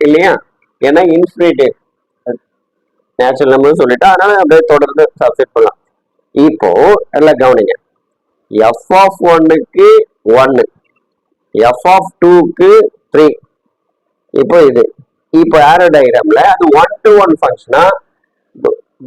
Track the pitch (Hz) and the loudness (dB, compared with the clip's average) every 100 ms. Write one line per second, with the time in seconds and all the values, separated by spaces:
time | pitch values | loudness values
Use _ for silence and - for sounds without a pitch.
0 | 147 151 185 120 - _ _ _ 131 151 | -2 -2 0 -4 -8 _ _ _ -2 0
1 | 180 165 180 - 175 135 131 - _ _ | 0 0 -4 -2 -4 -2 -4 -6 _ _
2 | _ _ - 120 _ _ _ _ _ _ | _ _ -14 -14 _ _ _ _ _ _
3 | _ - 127 127 139 135 139 160 135 123 | _ -6 -4 -2 -2 0 0 0 -2 0
4 | 185 185 196 202 170 160 160 147 143 139 | 0 0 0 0 2 0 2 0 0 -2
5 | 151 - 127 - 131 - 107 - _ _ | -2 -2 -4 -2 -4 -4 -6 -8 _ _
6 | _ _ _ - 151 - 98 90 160 208 | _ _ _ -2 -2 0 -2 0 0 -2
7 | - 139 156 139 127 123 98 - _ _ | -6 -2 0 0 0 0 -2 -6 _ _
8 | _ _ _ _ _ 104 110 117 - 185 | _ _ _ _ _ -2 -2 -2 -2 0
9 | 196 190 175 165 160 - - 359 415 440 | 0 0 0 0 2 -2 -4 0 4 4
10 | 440 _ - 226 131 123 113 _ _ _ | 0 _ -2 0 0 -2 -4 _ _ _
11 | _ _ _ _ _ - 117 - 208 185 | _ _ _ _ _ -2 -2 0 0 0
12 | 175 - 175 175 170 - 185 214 202 - | -2 -2 2 2 0 0 2 2 2 -6
13 | _ 143 151 - _ _ _ _ _ _ | _ 0 0 -2 _ _ _ _ _ _
14 | _ _ _ - 135 175 143 120 113 - | _ _ _ -6 0 2 2 2 -2 -6
15 | _ _ _ 160 165 165 147 170 175 151 | _ _ _ -2 0 2 2 2 2 2
16 | 127 - 156 131 180 - 165 143 - - | 0 0 0 0 0 0 0 0 0 -4
17 | - - 190 156 139 - - 131 180 196 | -2 0 0 -2 -4 -8 -6 -2 -2 -2
18 | - _ _ _ _ - - - _ _ | -10 _ _ _ _ -10 -8 -8 _ _